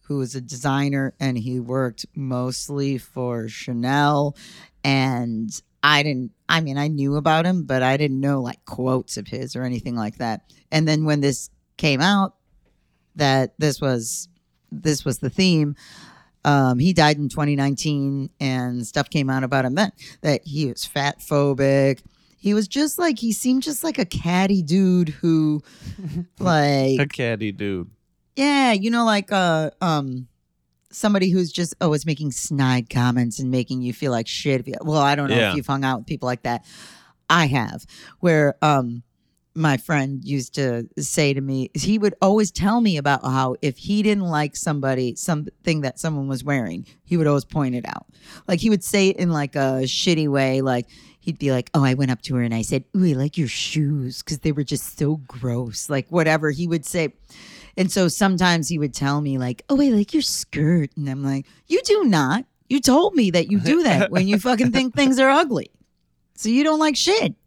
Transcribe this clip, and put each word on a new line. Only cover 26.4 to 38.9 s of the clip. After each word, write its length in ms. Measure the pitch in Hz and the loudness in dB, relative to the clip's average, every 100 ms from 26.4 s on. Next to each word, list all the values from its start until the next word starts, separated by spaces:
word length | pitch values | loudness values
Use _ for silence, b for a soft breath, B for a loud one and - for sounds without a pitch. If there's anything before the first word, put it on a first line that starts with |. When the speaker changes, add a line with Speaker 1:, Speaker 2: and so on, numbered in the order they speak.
Speaker 1:
like 600 | 185 160 147 139 135 131 | 0 2 4 2 2 2
Speaker 2:
A 60 | 139 | 0
catty 460 | - 120 110 110 | -2 -4 -2 -4
dude. 380 | 95 101 95 85 _ _ _ _ | -4 -4 -4 -6 _ _ _ _
Speaker 1:
Yeah, 380 | - 277 285 262 | -2 2 4 2
you 180 | 214 208 | 2 0
know, 140 | 233 | 2
like, 260 | 233 208 196 | 2 2 0
uh, 400 | 202 180 160 156 - | 0 2 2 -2 -2
um, 440 | 185 151 139 127 123 _ _ _ _ _ _ | 0 0 -2 -8 -10 _ _ _ _ _ _
somebody 380 | - 214 202 185 | -2 0 2 2
who's 220 | 185 175 | 2 0
just 220 | - 175 - | -2 -6 0
always 260 | 175 151 160 | 0 0 -2
making 260 | 147 151 | -4 -4
snide 560 | - - 143 131 127 117 | -6 -6 0 2 2 0
comments 480 | 127 123 120 120 - | 0 0 2 -2 -2
and 120 | 131 | -2
making 320 | 127 120 127 | -2 -2 -4
you 100 | 123 | -6
feel 180 | 117 143 | -4 -2
like 160 | 120 110 | -2 -4
shit. 340 | - 147 131 | -4 -2 -2
If 80 | 120 | -2
you, 60 | 123 | -8
well, 160 | 165 151 | -2 2
I 140 | 139 | 4
don't 140 | 143 139 | 2 2
know 80 | 117 | 2
Speaker 2:
Yeah. 140 | 107 | 2
Speaker 1:
if 60 | 85 | 0
you've 100 | - | -2
hung 180 | 139 | -2
out 140 | 135 127 | -2 -4
with 60 | - | -6
people 200 | 139 127 | -6 -4
like 160 | 123 | -4
that. 220 | 123 120 B B B B B B _ | -4 -6 B B B B B B _
I 160 | 165 151 | 4 4
have, 380 | 135 110 - - B B B | 2 -2 -8 -18 B B B
where, 360 | 175 160 147 - | 2 4 2 2
um, 400 | 156 143 123 | 2 2 0